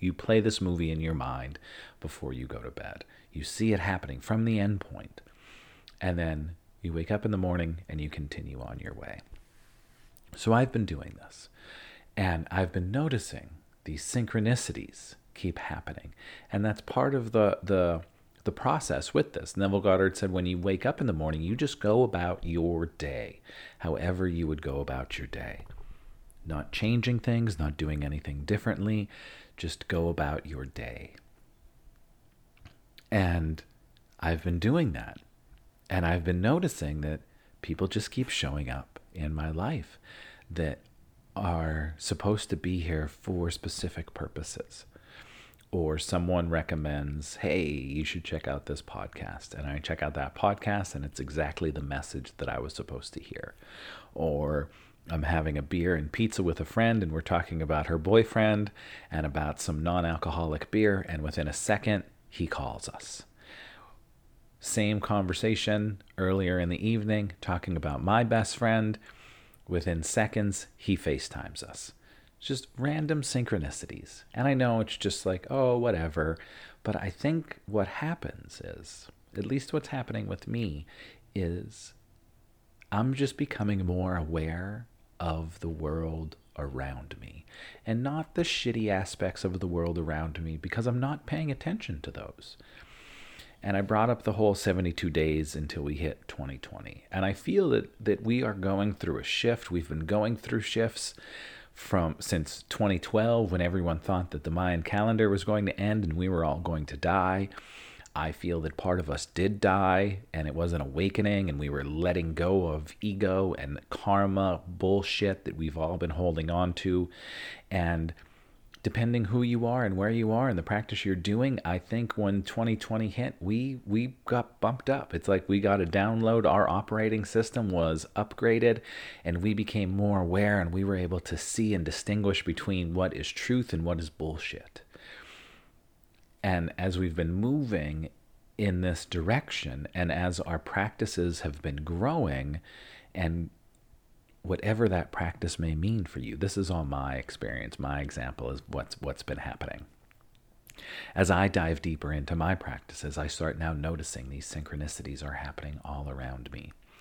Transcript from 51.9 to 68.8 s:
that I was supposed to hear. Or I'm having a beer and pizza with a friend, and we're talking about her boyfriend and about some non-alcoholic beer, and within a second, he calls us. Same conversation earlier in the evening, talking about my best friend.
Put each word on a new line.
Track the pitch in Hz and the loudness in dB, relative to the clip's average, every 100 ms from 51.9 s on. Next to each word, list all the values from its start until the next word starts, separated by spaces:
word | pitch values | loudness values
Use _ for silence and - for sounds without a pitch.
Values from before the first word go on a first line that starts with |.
| 69 - 69 64 - | -6 -6 -10 -10 -8
that | 67 | -6
I | - | -6
was | 69 | -6
supposed | - - 62 - | -8 -10 -10 -10
to | - | -12
hear. | - - - - - - - - - | -12 -12 -12 -16 -20 -18 -16 -16 -12
Or | - 80 73 73 73 71 - - - - | -2 0 2 2 0 -2 -10 -20 -18 -4
I'm | 82 | -2
having | 73 82 78 73 | 2 2 2 -2
a | |
beer | 71 87 87 | -2 0 2
and | 82 76 | 2 0
pizza | - 110 - | 0 0 2
with | 87 80 | 0 0
a | |
friend, | 78 113 113 113 | -2 2 4 4
and | 87 | 2
we're | 80 | -2
talking | - 87 - 82 | 2 0 0 -2
about | 76 76 80 | 0 0 2
her | 82 | 0
boyfriend | 85 113 110 113 107 104 101 - - - - | 6 8 8 4 4 4 0 -6 -18 -18 -6
and | 78 76 | -2 0
about | 73 76 - | 0 -2 -2
some | - 78 | -2 0
non-alcoholic | 85 87 85 82 82 80 80 76 - | 2 2 2 0 0 0 0 -2 0
beer, | 107 107 98 - | 4 6 4 0
and | 78 | -4
within | 76 82 76 | -2 -2 -2
a | |
second, | - - 101 110 101 - - - | -2 0 2 2 0 -2 -20 -12
he | - 82 | -4 -4
calls | - - - - | -4 -6 -8 -10
us. | - - - - - - - - - - - - - - - - - | -12 -14 -14 -16 -20 -20 -20 -20 -20 -20 -20 -20 -20 -20 -20 -20 -12
Same | - 113 104 104 | -2 2 4 2
conversation | - 104 92 87 110 107 113 107 107 98 - - | 2 2 2 2 2 2 2 2 0 -4 -8 -2
earlier | 95 95 90 90 | 2 4 4 2
in | 87 | 2
the | 90 107 | 0 2
evening, | 113 107 107 98 - | 2 2 0 0 -4
talking | - 87 - 82 | -2 -2 0 -2
about | 73 67 | -2 0
my | 85 113 | 4 4
best | 113 113 - - | 6 2 2 0
friend. | 117 113 | 2 4